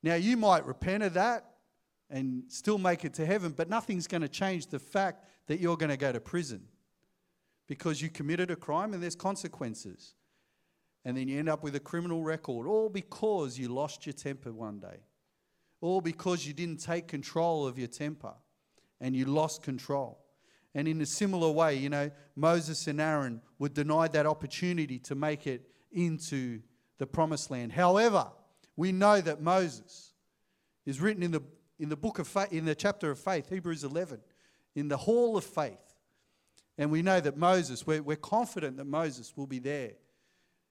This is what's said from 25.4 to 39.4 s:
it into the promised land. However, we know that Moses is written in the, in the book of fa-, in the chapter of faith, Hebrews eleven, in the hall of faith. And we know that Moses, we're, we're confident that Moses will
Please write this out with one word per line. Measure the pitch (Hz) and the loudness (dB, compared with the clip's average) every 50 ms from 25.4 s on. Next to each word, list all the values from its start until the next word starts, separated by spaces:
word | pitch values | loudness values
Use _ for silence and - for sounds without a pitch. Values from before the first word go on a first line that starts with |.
| - | -4
it | 143 131 120 - _ _ _ _ _ - | -6 -6 -6 -8 _ _ _ _ _ -2
into | - 175 170 160 151 - - 139 135 131 123 120 110 110 _ _ _ _ _ _ _ | 0 0 0 0 -2 -6 -4 -4 -4 -4 -4 -6 -8 -12 _ _ _ _ _ _ _
the | 139 | -8
promised | 135 - - 160 156 160 139 - - | -4 0 0 0 2 0 -4 -4 -6
land. | 143 123 120 117 - | -6 -6 -6 -4 0
However, | 143 180 180 180 202 226 240 208 185 127 - - - - _ _ _ _ _ _ | 4 4 6 6 6 6 6 6 4 2 2 -6 -20 -20 _ _ _ _ _ _
we | - 160 185 185 | -2 0 0 2
know | 185 196 208 208 202 | 6 8 8 8 8
that | 175 160 151 147 | 6 2 -2 0
Moses | 151 170 180 190 185 170 131 113 107 - - - - - _ _ _ _ _ _ _ _ _ _ _ _ _ _ _ | 2 4 4 4 4 2 -2 -8 -16 -20 -20 -20 -20 -20 _ _ _ _ _ _ _ _ _ _ _ _ _ _ _
is | - 139 131 | -8 -4 2
written | 165 208 214 196 175 | 2 2 2 2 0
in | 175 | 0
the, | 165 156 135 - - _ _ _ _ _ | 0 0 -2 -4 -20 _ _ _ _ _
in | 156 151 | -4 -4
the | 156 | -4
book | 151 - 226 - - | -2 -2 -4 -2 -2
of | 165 - | -6 -2
fa-, | - 202 196 202 | 0 0 0 2
in | - 160 160 | 0 -2 0
the | 160 151 | 0 0
chapter | 151 - 202 202 202 - 156 | 2 2 0 0 0 -2 -2
of | 139 131 | -2 -2
faith, | - 190 190 165 139 - | -2 -2 -2 -2 -2 -4
Hebrews | 175 190 170 175 165 151 139 | -6 -6 -4 -4 -6 -4 -4
eleven, | 139 139 160 185 165 139 110 104 _ _ _ _ _ _ _ _ _ _ | -4 -4 -4 -4 -4 -8 -14 -16 _ _ _ _ _ _ _ _ _ _
in | 147 143 147 | -4 -2 0
the | 143 | -2
hall | 135 - - 226 240 240 233 220 | -2 2 4 4 6 6 4 4
of | 196 - | 0 -2
faith. | - - - 151 127 98 - - _ - _ _ _ _ _ _ _ _ _ _ _ _ - _ _ _ | -2 -2 -2 -2 -2 -4 -10 -20 _ -20 _ _ _ _ _ _ _ _ _ _ _ _ -20 _ _ _
And | - 143 147 | -2 0 2
we | 151 160 170 | 2 2 4
know | 190 190 185 | 4 4 4
that | 160 147 139 | 4 2 0
Moses, | 143 165 175 185 185 175 131 131 113 - | 4 4 6 6 6 4 0 -4 -8 -2
we're, | - 156 156 151 | -2 -2 0 0
we're | 143 156 | -2 -4
confident | 151 - - - 220 240 - - 190 156 139 127 | -4 -2 0 0 0 0 0 -4 -6 -6 -6 -6
that | 135 139 | -8 -8
Moses | 139 143 156 165 160 135 123 117 - - | -4 -2 0 0 0 -4 -6 -14 -16 -10
will | - | -10